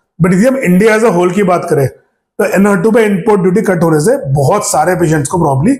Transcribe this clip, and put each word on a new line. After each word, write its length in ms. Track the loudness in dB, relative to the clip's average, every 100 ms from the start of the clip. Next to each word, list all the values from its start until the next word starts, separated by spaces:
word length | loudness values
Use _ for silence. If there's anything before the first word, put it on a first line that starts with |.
| _ -4
But 120 | 0
यदि 120 | 2 2
हम 100 | 0
India 420 | 0 2 2 2
as 60 |
a 60 | 2
whole 240 | 2 0
की 80 | 0
बात 240 | 0 0 -2
करें, 180 | -2 -2 -6 _ _ _ -6
तो 20 |
Enhertu 500 | -2 0 2 2 0
पे 100 | 2
import 360 | 0 0 0 0
duty 220 | 2 0
कट 200 | 0 0
होने 180 | 0 0
से 320 | 0 -2 -2
बहुत 320 | -2 0 0
सारे 300 | -2 -2 0
पेशेंट्स 340 | 0 0 -2 -2
को 100 | -2
probably 360 | -2 0 -2 -2